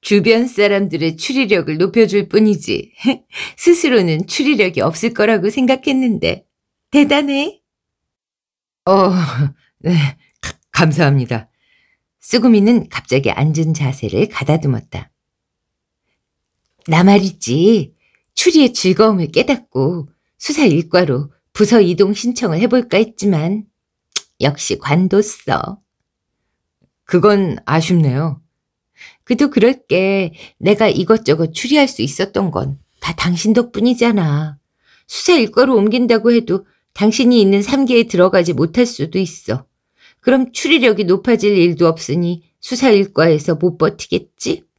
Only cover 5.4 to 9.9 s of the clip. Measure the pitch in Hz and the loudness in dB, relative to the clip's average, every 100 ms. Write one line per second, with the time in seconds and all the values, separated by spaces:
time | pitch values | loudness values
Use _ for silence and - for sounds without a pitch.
5.4 | 185 226 247 262 302 262 262 190 165 - | -2 -2 0 0 0 -2 -2 -2 -4 -6
6.4 | _ _ _ _ _ 294 294 285 285 277 | _ _ _ _ _ 0 2 2 0 -4
7.4 | 311 - _ _ _ _ _ _ _ _ | -6 -10 _ _ _ _ _ _ _ _
8.4 | _ _ _ _ - 190 190 185 151 123 | _ _ _ _ 0 2 2 0 -2 -2
9.4 | 139 - _ _ - | -4 -4 _ _ -2